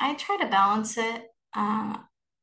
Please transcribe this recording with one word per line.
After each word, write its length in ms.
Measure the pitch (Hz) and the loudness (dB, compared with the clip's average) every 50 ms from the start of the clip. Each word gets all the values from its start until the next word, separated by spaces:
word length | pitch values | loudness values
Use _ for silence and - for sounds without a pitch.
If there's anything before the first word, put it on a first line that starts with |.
I 140 | 240 277 294 | -2 -2 -2
try 220 | - - - 403 403 | -2 -2 -2 -2 0
to 100 | 277 - | 0 2
balance 500 | 220 196 196 202 208 220 220 214 - 233 | 4 4 6 6 4 2 0 -2 -2 -2
it. 260 | 226 226 226 233 - - _ _ _ _ - | -2 -2 -4 -6 -10 -16 _ _ _ _ -6
Uh, 420 | 214 208 208 214 214 214 214 - - - _ _ _ _ _ _ _ | -4 -2 0 0 -2 -2 -4 -6 -8 -12 _ _ _ _ _ _ _